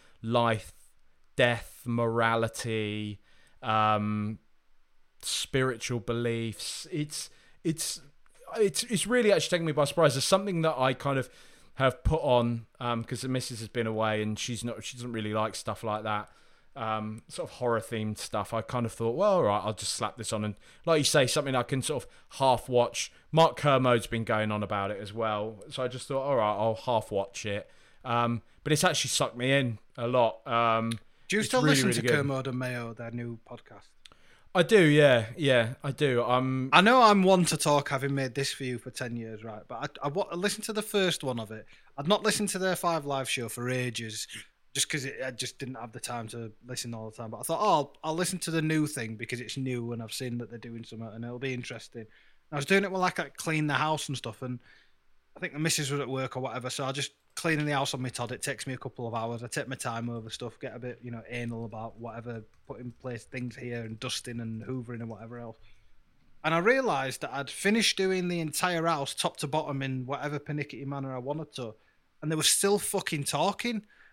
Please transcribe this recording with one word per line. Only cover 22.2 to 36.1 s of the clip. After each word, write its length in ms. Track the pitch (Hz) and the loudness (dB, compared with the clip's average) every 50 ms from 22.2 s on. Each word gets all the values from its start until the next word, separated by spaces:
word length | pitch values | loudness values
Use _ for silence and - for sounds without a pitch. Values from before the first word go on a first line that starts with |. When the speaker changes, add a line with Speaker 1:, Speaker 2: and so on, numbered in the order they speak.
| - - - - | -20 -18 -4 2
Speaker 1:
half 300 | 135 135 127 120 - - | 4 4 4 4 2 2
watch. 420 | 123 120 120 - - - - - - - _ - - | 4 4 4 4 2 -6 -6 -8 -8 -20 _ 0 6
Mark 240 | 160 160 156 - | 6 6 6 6
Kermode's 500 | - - 147 135 131 131 123 120 113 - | 4 4 4 6 6 6 6 4 4 2
been 160 | - 117 113 110 | 0 -4 -4 0
going 300 | - 113 107 107 107 107 | 0 0 0 2 0 0
on 100 | 104 104 | -2 -2
about 300 | 98 107 101 98 98 107 | -2 -2 -2 -2 -2 -4
it 80 | 98 | -6
as 120 | 107 98 104 | -8 -10 -4
well. 520 | 113 110 110 107 104 104 110 110 98 - 151 | -2 -2 0 0 -2 -2 -4 -8 -12 -16 -12
So 140 | - - 127 | -6 -4 -4
I 60 | 123 | -4
just 180 | 117 127 - | -4 -8 -8
thought, 160 | - 139 135 131 | -4 -4 -4 0
"All 140 | 143 139 | 2 2
right, 160 | 120 107 104 104 | 4 4 4 2
I'll 220 | 98 107 113 110 | 2 2 0 0
half 340 | 113 - 127 120 110 107 - | 0 0 0 0 0 0 0
watch 340 | 107 95 98 - - - - | -2 -2 -2 -2 -6 -8 -6
it." 240 | 107 101 101 - _ - - - _ - - - | -4 -4 -6 -6 _ -20 -20 -20 _ -20 -16 -6
Um, 380 | 127 117 120 120 117 117 113 - _ _ - - | -2 0 2 2 2 0 -2 -6 _ _ -8 0
but 100 | 143 156 | 0 2
it's 120 | 147 - | 4 4
actually 240 | 180 147 - - 123 | 2 2 2 -2 -2
sucked 280 | - - 143 113 - | 0 0 0 0 -2
me 140 | 120 123 131 139 | -2 0 2 4
in 260 | 139 131 120 113 - - - - - | 4 2 0 -4 -6 -12 -18 -10 -6
a 80 | 120 | -4
lot. 400 | 120 127 127 117 113 - - - | 0 4 4 4 4 4 -2 -6
Um, 440 | 135 117 117 117 113 113 113 113 113 117 - - - _ _ - - | -2 2 2 4 4 4 4 2 0 -4 -6 -10 -18 _ _ -8 -2
Speaker 2:
Do 80 | 185 | 0
you 40 | 214 | 0
Speaker 1:
it's 80 | 220 - | 0 2
Speaker 2:
still 120 | - 254 | 2 4
Speaker 1:
really, 100 | - 151 147 | 6 6 6
Speaker 2:
listen 140 | 135 131 127 | 6 4 2
Speaker 1:
really 120 | - - 117 | 2 2 2
Speaker 2:
to 40 | |
Speaker 1:
good. 100 | 123 - | 2 2
Speaker 2:
Kermode 300 | 147 139 139 135 131 123 | 2 2 0 -2 -2 -4
and 120 | 135 123 127 | -4 -4 -4
Mayo, 360 | 127 127 123 120 117 117 113 | -4 -4 -4 -6 -8 -8 -10
their 160 | 117 117 117 | -10 -10 -8
new 300 | 117 120 120 120 117 110 - - | -8 -8 -8 -8 -10 -12 -14 -18
podcast? 380 | 123 117 - - 117 113 - - _ _ - - - _ - - - _ - - - | -18 -18 -18 -20 -20 -20 -20 -20 _ _ -20 -20 -20 _ -20 -20 -20 _ -18 -2 2
Speaker 1:
I 80 | 180 175 | 2 4
do, 180 | - 226 202 | 8 8 8
yeah, 460 | 170 151 147 151 147 139 127 117 107 110 123 | 10 10 10 10 10 10 8 6 4 0 -4
yeah, 380 | 180 151 135 131 120 113 113 135 - - | 0 2 4 6 6 4 4 -2 -6 -6
I 80 | 139 | -6
do. 320 | 131 - 151 139 | -2 0 2 2